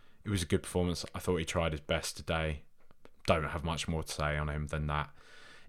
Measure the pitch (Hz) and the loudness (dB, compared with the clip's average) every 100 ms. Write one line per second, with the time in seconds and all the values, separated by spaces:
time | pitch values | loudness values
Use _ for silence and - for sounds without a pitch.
0 | - - - 101 87 92 - 92 87 82 | -20 -10 0 0 4 2 2 2 2 0
1 | - 92 - 87 80 90 82 78 - 80 | -4 -4 0 2 2 2 2 0 0 0
2 | - - 71 82 80 76 - - - - | 0 -6 -2 0 2 -2 -6 -20 -18 -18
3 | - - - 85 73 85 80 78 - 80 | -18 -4 4 4 4 0 -2 -2 0 -2
4 | 78 - 76 76 76 73 73 78 73 73 | -2 -2 0 0 0 -2 -2 -2 0 0
5 | 71 - - - - - | -2 -8 -20 -18 -18 -18